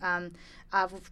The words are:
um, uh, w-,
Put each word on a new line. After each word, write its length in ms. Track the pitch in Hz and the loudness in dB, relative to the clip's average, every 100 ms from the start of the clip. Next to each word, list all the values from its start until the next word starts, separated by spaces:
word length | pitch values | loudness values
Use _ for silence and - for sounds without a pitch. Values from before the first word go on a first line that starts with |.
um, 300 | 185 175 175 165 - - - | 0 0 -2 -10 -18 -18 0
uh, 120 | 196 | 2
w-, 180 | 185 190 - | 2 -2 -16